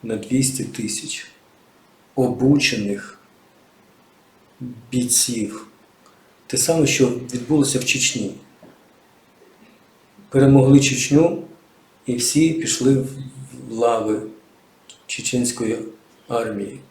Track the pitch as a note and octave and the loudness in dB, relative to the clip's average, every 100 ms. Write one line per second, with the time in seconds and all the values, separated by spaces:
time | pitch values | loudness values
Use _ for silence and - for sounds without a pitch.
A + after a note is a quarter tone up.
0 | A#2 A2 - C3 C3 - - - - - | -8 -8 -2 0 0 -2 -10 -8 -8 -8
1 | - - - _ _ _ _ _ _ _ | -8 -12 -12 _ _ _ _ _ _ _
2 | _ - B2+ G#2+ B2+ C#3+ C#3 A2+ G2+ G2+ | _ -2 -2 2 4 4 2 -2 -4 -6
3 | - - _ _ _ _ _ _ _ _ | -8 -20 _ _ _ _ _ _ _ _
4 | _ _ _ _ _ _ B2 A#2 - B2+ | _ _ _ _ _ _ -16 -16 -6 -4
5 | B2 - - A#2 G2+ - - _ _ _ | 0 0 0 -2 -6 -8 -18 _ _ _
6 | _ _ _ _ _ C3 - E3 C#3 - | _ _ _ _ _ -4 0 2 2 4
7 | B2 A#2+ - B2 - D3+ C3+ B2+ - B2+ | 2 2 -8 -10 0 2 2 0 -2 0
8 | - - G2+ - - _ - _ _ _ | 0 -2 -6 -8 -20 _ -20 _ _ _
9 | _ _ _ _ _ _ - _ _ _ | _ _ _ _ _ _ -20 _ _ _
10 | _ _ - C3+ C#3 C3+ C3+ C#3 - - | _ _ -4 4 6 8 8 6 6 -2
11 | - C#3+ E3+ G#3+ - - _ _ _ _ | 2 4 4 0 -10 -20 _ _ _ _
12 | - B2 A#2+ D3 D#3+ D#3 - - B2+ C3+ | -6 -4 0 2 2 0 -4 0 2 2
13 | - - - - - B2 - A2+ A#2 F#2+ | 0 -10 -16 -16 -18 -18 -12 -2 0 0
14 | G#2+ G#2+ - - _ _ _ _ _ - | 0 -4 -6 -16 _ _ _ _ _ -20
15 | _ - - B2 A#2+ - A2 A#2 - - | _ -8 -4 -2 -2 -2 -4 -4 -6 -16
16 | _ _ _ A#2+ A2+ G2+ G2+ C3+ - | _ _ _ -4 -4 -6 -8 -12 -20